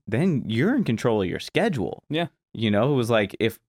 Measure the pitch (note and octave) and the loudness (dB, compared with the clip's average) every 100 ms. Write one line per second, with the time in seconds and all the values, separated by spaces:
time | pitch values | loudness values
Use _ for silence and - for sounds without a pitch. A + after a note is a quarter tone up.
0 | - A2 F#3+ C#3+ - A2+ F3+ C4+ D3 A2 | -4 0 2 0 0 0 2 2 0 0
1 | B2 A2 F#2 - - D3+ A3 C#3 F2+ - | 2 2 0 -4 -4 0 0 -2 -4 -8
2 | - D3+ E3+ _ _ - A2 G2+ B2+ C#3 | -6 -4 -4 _ _ -4 0 2 2 2
3 | A#2 A2+ G2+ - A2 - | 2 0 0 -2 -4 -4